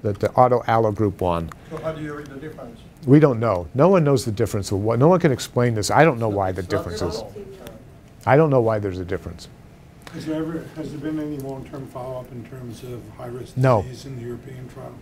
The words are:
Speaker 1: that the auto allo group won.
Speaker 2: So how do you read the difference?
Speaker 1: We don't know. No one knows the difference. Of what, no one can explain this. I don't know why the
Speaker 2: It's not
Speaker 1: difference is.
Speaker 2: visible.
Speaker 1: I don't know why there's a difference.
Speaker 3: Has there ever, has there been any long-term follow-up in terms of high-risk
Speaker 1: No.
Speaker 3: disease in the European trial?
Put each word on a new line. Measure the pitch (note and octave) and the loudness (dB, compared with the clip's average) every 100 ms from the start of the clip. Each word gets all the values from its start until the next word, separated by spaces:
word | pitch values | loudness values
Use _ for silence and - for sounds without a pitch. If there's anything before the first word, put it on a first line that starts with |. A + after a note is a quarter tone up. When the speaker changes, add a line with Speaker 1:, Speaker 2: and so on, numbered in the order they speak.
Speaker 1:
that | G#2+ G2+ | -4 -2
the | - | 0
auto | - B2+ A#2+ - | 4 4 4 2
allo | A2+ A2+ | 2 2
group | G#2 G#2+ F#2 | 2 -2 0
won. | F2+ E2+ E2 - - | -2 -2 -4 -12 -14
Speaker 2:
So | D#3+ | -10
how | D#3+ | -8
do | D3+ | -8
you | D3+ | -10
read | D3 D3 | -12 -14
the | C3+ | -14
difference? | D3+ - - - - - C#3 | -14 -14 -16 -18 -20 -8 6
Speaker 1:
We | C#3+ | 8
don't | D3 A2+ | 8 4
know. | A2+ F#2 E2+ | 0 0 -2
No | B2 E3 | 4 6
one | G3 | 6
knows | C#3+ C3+ - | 4 2 0
the | |
difference. | G2+ A2 G#2+ F#2+ | -2 -2 -2 -2
Of | G2 | -2
what, | G#2+ A#2+ | 0 4
no | D3 | 6
one | F#3 | 6
can | F3 | 4
explain | B2 - B2 B2 | 0 -2 0 0
this. | A2 G2 | 0 2
I | A#2 | 6
don't | E3 A#2+ | 6 4
know | A2+ | -2
why | G2 F#2+ | 0 -2
the | F#2 | -2
Speaker 2:
It's | F2+ | -4
not | G2+ | -4
Speaker 1:
difference | F2 - | -4 -6
is. | F2+ F2 | -6 -6
Speaker 2:
visible. | F2+ G#2 - - - - - - - - - | -12 -16 -16 -16 -18 -18 -20 -20 -20 -8 2
Speaker 1:
I | C3+ | 4
don't | D#3+ | 6
know | C3 | 4
why | A2+ A2 | 2 0
there's | G2+ F#2 | -2 -6
a | F2+ | -6
difference. | F#2 - E2+ - - - - - - - | -6 -8 -14 -18 -20 -20 -20 -20 -20 -18
Speaker 3:
Has | D#3+ D3+ | -14 -8
there | D#3 | -6
ever, | D#3+ D#3+ - | -6 -8 -12
has | D#3 C#3 | -12 -12
there | C#3+ | -10
been | D3 D#3 | -8 -6
any | D3+ C#3+ | -6 -8
long-term | C3+ C3+ B2+ C#3+ C3 | -10 -12 -14 -14 -14
follow-up | C3 B2+ B2+ B2 | -12 -12 -12 -12
in | B2 | -16
terms | A2 C3 B2 A2 | -16 -14 -14 -14
of | B2 A#2+ G#2 - | -14 -14 -16 -16
high-risk | B2 B2 B2+ - | -14 -12 -8 2
Speaker 1:
No. | C3 A2+ | 4 4
Speaker 3:
disease | B2+ A#2+ C#3 | 0 -10 -14
in | C3 | -12
the | |
European | A#2 A#2+ B2+ B2+ B2+ | -12 -12 -14 -16 -16
trial? | C3+ B2+ B2 | -16 -18 -18